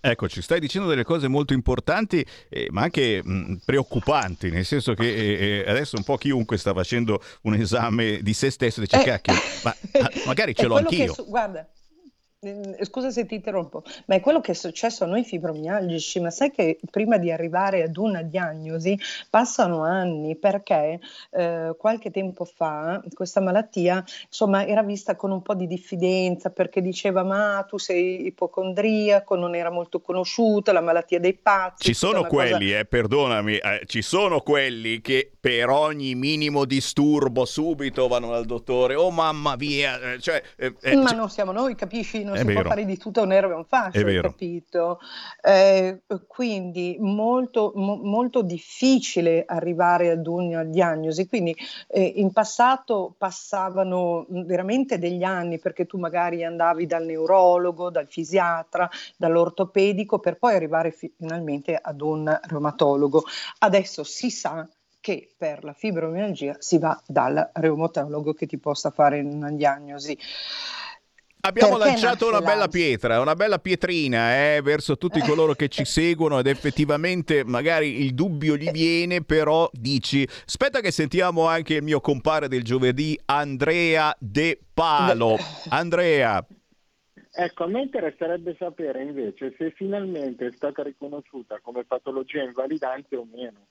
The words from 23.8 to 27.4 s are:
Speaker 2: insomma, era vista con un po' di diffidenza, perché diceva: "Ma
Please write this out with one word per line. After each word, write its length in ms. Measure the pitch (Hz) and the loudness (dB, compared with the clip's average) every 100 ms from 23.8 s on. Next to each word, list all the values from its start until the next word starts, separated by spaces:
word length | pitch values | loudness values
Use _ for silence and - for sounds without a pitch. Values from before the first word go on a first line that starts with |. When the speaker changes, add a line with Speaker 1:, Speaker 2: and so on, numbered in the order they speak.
| 175 185 185 - - | 2 0 -4 -16 -16
Speaker 2:
insomma, 400 | - 214 196 202 | -2 2 2 2
era 160 | 208 | 2
vista 340 | 208 202 - 185 | 0 -4 -4 -4
con 140 | 196 | -2
un 120 | 190 | -4
po' 100 | 180 | -2
di 140 | 202 180 | -4 -2
diffidenza, 840 | 180 - 185 185 185 185 180 - | -6 -8 -2 0 2 0 -2 -6
perché 320 | - 185 - | -2 -2 0
diceva: 400 | 180 175 202 185 | -2 -2 -2 0
"Ma 400 | 190 196 | 0 0